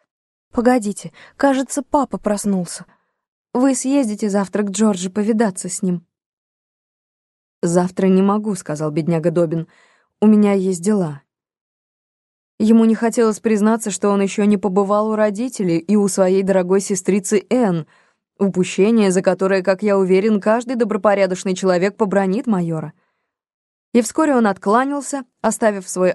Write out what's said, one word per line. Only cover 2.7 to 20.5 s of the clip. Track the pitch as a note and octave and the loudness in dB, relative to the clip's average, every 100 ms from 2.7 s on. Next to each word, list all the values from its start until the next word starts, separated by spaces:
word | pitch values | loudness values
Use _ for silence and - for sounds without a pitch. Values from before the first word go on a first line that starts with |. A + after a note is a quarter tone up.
| - - _ _ _ _ _ _ | -12 -18 _ _ _ _ _ _
Вы | A#3+ C4+ B3+ | -2 0 0
съездите | B3+ C#4+ A#3+ G#3 G#3+ | 0 0 0 -2 -2
завтра | G3 F#3+ G3+ | -2 -2 -2
к | G#3 | -4
Джорджу | F#3+ A3 G3 F#3 | 0 0 0 -4
повидаться | F#3 G#3 A3 A3+ F#3 F#3 | -4 -2 0 0 -2 -8
с | - | -6
ним". | F#3 F3 - _ _ _ _ _ _ _ _ _ _ _ _ _ _ _ | -4 -4 -8 _ _ _ _ _ _ _ _ _ _ _ _ _ _ _
"Завтра | F3 E3+ F3+ - F#3+ | 0 0 0 0 2
не | F#3+ | 4
могу", | G3 G#3 G#3+ F#3+ | 2 0 -4 -8
сказал | - D3+ D#3 | -8 -6 -4
бедняга | D3+ D#3 E3+ E3 | -4 -2 0 0
Добин. | E3 E3+ E3 D#3+ _ _ _ _ _ | 0 0 -2 -8 _ _ _ _ _
"У | G#3+ | 4
меня | G#3+ G3+ | 6 4
есть | G3 F#3+ F3+ | 2 0 -2
дела". | F3 G#3+ E3+ C#3+ _ _ _ _ _ _ _ _ _ _ _ _ _ - | -2 -2 -2 -8 _ _ _ _ _ _ _ _ _ _ _ _ _ -2
Ему | G#3+ A3+ | 4 4
не | A3+ G#3+ | 4 2
хотелось | A#3 A3 A3+ G#3 | 0 0 0 0
признаться, | A3+ G#3+ G#3 A3+ A3+ | -2 0 2 0 -4
что | F#3 G3+ | -4 0
он | G3+ | 0
ещё | G3 G3+ | 0 0
не | G#3 G#3 | 0 2
побывал | G3+ F#3 G3 G#3 G#3+ | 0 0 0 0 0
у | |
родителей | G#3+ G#3+ G3 B3+ - F#3 E3 | 0 0 -2 -6 -4 -2 -2
и | - | 0
у | G#3 G3+ | 2 2
своей | F#3+ F#3 F#3+ | 2 2 2
дорогой | G3 F#3+ F3+ G3 | 2 0 2 0
сестрицы | G3 G3 - G3 F#3+ G#3 - | 0 -4 0 -2 0 -2 0
Энн, | B3+ A3+ E3+ D3+ _ _ _ _ - | 0 0 0 -6 _ _ _ _ -4
упущение, | G3 F3+ F3+ - G3 A#3 G3+ | -2 0 -2 2 2 4 2
за | F3+ | 2
которое, | F#3 F3+ F#3+ G3 | 0 0 0 0
как | F#3 F#3 | 0 0
я | G#3 G3 | 0 0
уверен, | F#3 F#3+ G#3+ G#3+ | 2 2 2 0
каждый | G3 | 0